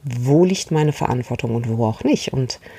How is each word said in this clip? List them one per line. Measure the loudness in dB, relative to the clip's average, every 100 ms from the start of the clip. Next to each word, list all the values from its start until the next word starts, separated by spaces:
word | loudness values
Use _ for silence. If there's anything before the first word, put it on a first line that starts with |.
wo | -6 -4 2 4
liegt | 4 2 -2
meine | 0 0
Verantwortung | 0 -2 -2 -2 -6 -2 -2
und | -2 0
wo | 0
auch | 0
nicht. | 0 0 0
Und, | -4 -4 -6 -16